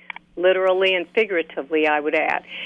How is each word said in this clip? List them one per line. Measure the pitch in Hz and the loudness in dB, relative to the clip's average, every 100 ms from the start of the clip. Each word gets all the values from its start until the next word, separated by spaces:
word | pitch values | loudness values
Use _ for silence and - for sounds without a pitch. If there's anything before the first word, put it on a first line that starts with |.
| - - _ - | -20 -20 _ 0
Literally | 185 185 185 185 190 | 2 4 2 2 2
and | 185 170 226 | 0 -2 -2
figuratively, | 208 170 160 - 135 156 151 | 0 -2 -4 -8 -4 0 0
I | 151 | 0
would | 151 | 0
add. | 156 147 143 - - | -2 0 -4 -6 -14